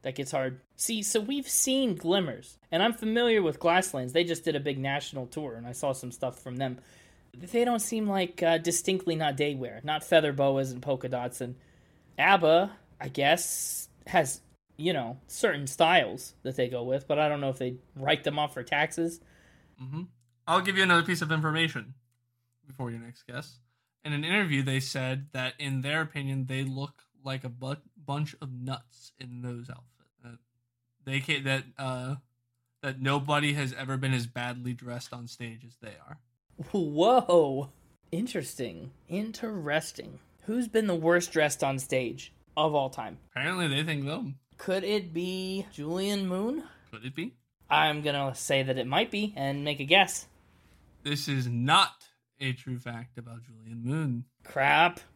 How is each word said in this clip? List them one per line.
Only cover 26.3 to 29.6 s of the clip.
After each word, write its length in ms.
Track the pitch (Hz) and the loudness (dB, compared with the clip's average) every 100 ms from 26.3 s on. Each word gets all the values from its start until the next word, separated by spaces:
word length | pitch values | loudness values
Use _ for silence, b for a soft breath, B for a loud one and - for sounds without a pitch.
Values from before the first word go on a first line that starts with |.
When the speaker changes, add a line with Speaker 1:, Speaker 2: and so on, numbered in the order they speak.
| 135 127 | -2 -2
Speaker 2:
they 180 | 131 | -2
look 400 | 139 135 139 _ _ _ | -4 -6 -10 _ _ _
like 200 | 135 131 | -8 -6
a 60 | 131 | -8
bu-, 260 | 123 131 147 _ - | -10 -8 -8 _ -18
bunch 360 | 143 143 151 - | -6 -4 -4 -6
of 100 | 139 | -12
nuts 580 | 127 127 127 _ - - _ | -8 -6 -8 _ -20 -20 _
in 220 | 127 123 | -16 -10
those 280 | 123 120 | -10 -10